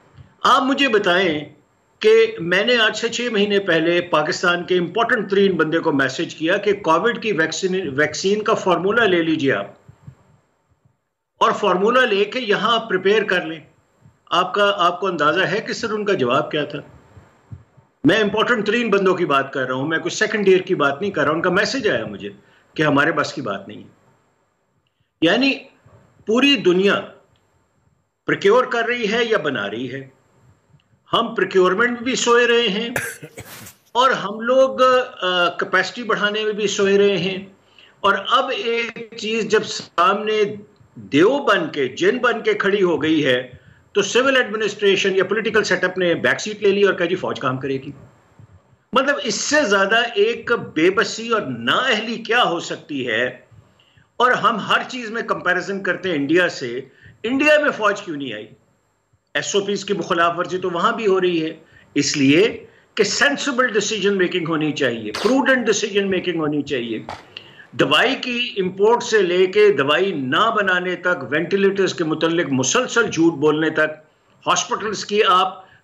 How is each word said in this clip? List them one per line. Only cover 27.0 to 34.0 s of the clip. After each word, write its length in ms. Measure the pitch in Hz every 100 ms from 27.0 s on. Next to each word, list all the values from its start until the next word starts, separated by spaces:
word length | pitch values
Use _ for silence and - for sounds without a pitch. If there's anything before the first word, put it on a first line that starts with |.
| - - _ _ _ _ _ _ _ _ _ _ -
procure 400 | 151 196 247 247
कर 200 | 233 233
रही 200 | 240 208
है 260 | 233 226
या 60 | 208
बना 280 | 151 120 101
रही 220 | 110 127
है, 300 | 135 135 _ _ _ _ _ _ _ _ _ -
हम 240 | 294 233 202
प्रोक्योरमेंट 560 | 185 190 180 185 240
में 120 | 233
भी 120 | 233 226
सोए 300 | 247 233 240
रहे 220 | 233 233
हैं 260 | 202 233 247 - - 156 - - - - - _
और 180 | 233